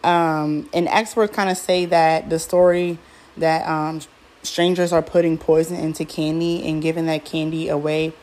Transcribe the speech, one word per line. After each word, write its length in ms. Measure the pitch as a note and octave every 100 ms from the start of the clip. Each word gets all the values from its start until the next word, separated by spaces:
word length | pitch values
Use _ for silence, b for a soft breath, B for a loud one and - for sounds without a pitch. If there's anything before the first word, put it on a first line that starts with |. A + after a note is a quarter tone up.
Um, 640 | F3 F3 E3 D#3 D3+ D3+ -
and 140 | - F3
experts 440 | - A3 - G#3
kinda 220 | G#3+ G3
say 300 | F#3 - F3+
that 440 | F3 E3+ D#3+ D#3+ -
the 120 | D#3+
story 580 | - F3+ F3+ F3 F3 E3 B B B -
that, 280 | D#3+ D#3+ -
um, 320 | D#3 D#3 D#3+ - _ - _
strangers 500 | - - F3 F3+ F3
are 80 | E3+
putting 380 | E3 F3 E3+ D#3+
poison 380 | - D#3 E3 F3
into 280 | D#3+ D#3
candy 640 | D#3 - D#3 D#3+ E3+ E3+ -
and 140 | D#3
giving 240 | D#3 E3 E3
that 180 | D#3
candy 440 | - E3 D#3 D#3+ E3
away 440 | D3+ D3+ D#3 D#3+ D#3+